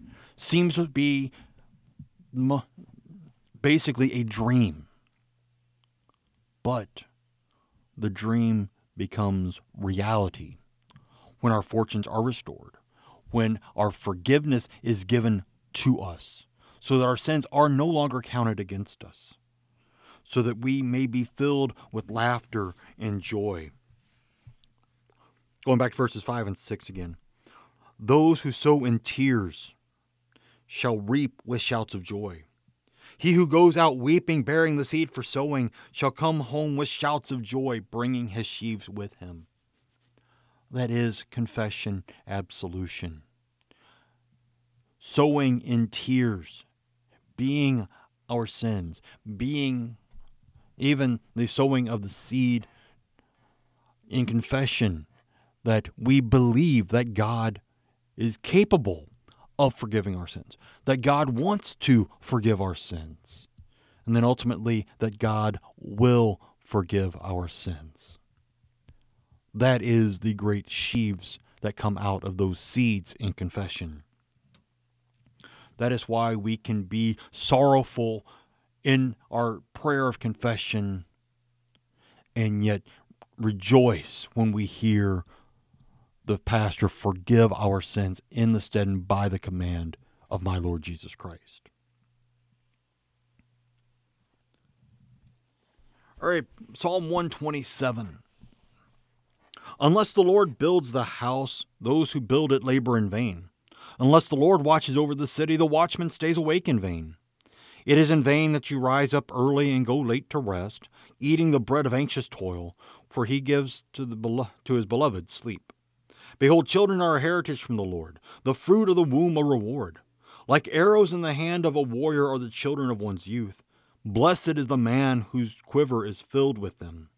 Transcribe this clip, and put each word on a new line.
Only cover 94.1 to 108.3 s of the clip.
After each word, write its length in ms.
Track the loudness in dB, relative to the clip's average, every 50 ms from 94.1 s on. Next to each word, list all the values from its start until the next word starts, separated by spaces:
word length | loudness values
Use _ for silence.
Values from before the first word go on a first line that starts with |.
| _ _ _ _ _ _ _ _ _ _ _ _ _ _ _ _ _ _ _ _ _ _ _ _ _ _ _ _ _ _ _ _ _ _ _ _ _ _ _ _ _ -4
All 80 | -2 0
right, 160 | 0 0 -2 -6 _ -20 -20 -20 -10
Psalm 360 | -6 -4 -2 -2 -2 -2 -2
one 200 | -2 -2 -2 -4
twenty-seven. 920 | -6 -6 -6 -4 -4 -4 -6 -8 -6 -2 -2 -2 -2 -4 -8 -12 -14 -20 _ _ _ _ -20 -20 _ _ _ _ _ _ _ _ _ _ _ _ _ _ _ _ _ _ _ _ -20 -20 -20 -20 -4 2
"Unless 340 | 4 4 4 4 2 4 4
the 100 | 4 6
Lord 340 | 6 6 4 4 2 0
builds 340 | 0 2 2 2 2 0 0
the 120 | -2 -4 -4
house, 600 | -4 -6 -6 -4 -4 -4 -4 -4 -6 -6 -8 -10 -14 _ _
those 340 | -2 2 2 2 2 0 -2
who 60 | -6
build 320 | -2 0 2 2 2 2
it 120 | 0 0 2
labor 340 | 0 0 0 2 2 2
in 120 | 2 2 0
vain. 400 | -2 -4 -4 -4 -6 -8 -14 -20 _ _ _ _ _ -20 -20 -20 -4 0
Unless 280 | 4 6 6 6 4
the 80 | 0 0
Lord 300 | 2 4 4 4 4 4
watches 320 | 2 2 2 2 0 0
over 180 | 0 0 0 -2
the 120 | -4 -4
city, 280 | -4 -4 -2 -2 0 2
the 100 | 2 2
watchman 440 | 2 2 2 0 0 -2 -6 -6 -6
stays 280 | -6 -4 -2 -2 0
awake 300 | 0 0 0 0 0 0
in 120 | 0 0 0
vain. 360 | 0 -4 -6 -6 -10 -12 -16 -20 _ _ _ _ _ _ _ _ -20 -20 -20 -8 _
It 120 | 4 6
is 140 | 6 6 6
in 100 | 4 4
vain 300 | 4 4